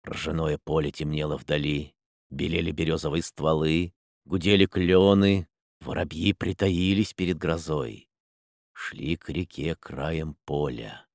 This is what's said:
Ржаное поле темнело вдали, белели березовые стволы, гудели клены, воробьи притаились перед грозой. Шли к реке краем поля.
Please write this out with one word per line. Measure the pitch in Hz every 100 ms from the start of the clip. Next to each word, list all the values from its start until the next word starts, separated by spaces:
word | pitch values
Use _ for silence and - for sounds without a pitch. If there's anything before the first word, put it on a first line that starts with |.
Ржаное | - 73 80 80 80 76
поле | - 78 73
темнело | - 76 76 76 71
вдали, | - 76 73 73 76 _ _ _ _
белели | 67 80 85 85
березовые | 85 80 80 76 80
стволы, | - - 76 78 78 80 87 _ _ _
гудели | - 92 87 101 95
клены, | 95 87 92 98 101 98 98 85 _ _ _
воробьи | - - 73 80 101
притаились | 92 - 90 98 87 92 98 104
перед | - 90 80
грозой. | 82 82 80 76 60 53 _ _ _ _ _ _ _
Шли | - - - 76 85
к | -
реке | 87 87 - 78 80
краем | - 65 73 82 78 73
поля. | - 73 71 58 53 - _